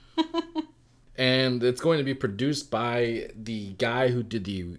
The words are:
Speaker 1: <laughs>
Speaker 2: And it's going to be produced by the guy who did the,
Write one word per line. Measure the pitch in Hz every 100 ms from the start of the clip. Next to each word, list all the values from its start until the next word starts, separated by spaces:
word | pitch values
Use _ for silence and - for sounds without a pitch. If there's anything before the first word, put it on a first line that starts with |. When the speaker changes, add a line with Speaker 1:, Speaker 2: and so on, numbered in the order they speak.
| - -
Speaker 1:
<laughs> | 320 330 - 311 - _ _ _ - -
Speaker 2:
And | 131 131 131 123
it's | 123 123
going | 160 160
to |
be | 139
produced | 135 113 98 139 143 -
by | 110 120 120 117 113 - 110
the | 110 110 101
guy | 92 117 123 127
who | 123
did | 104 110
the, | 95 95 87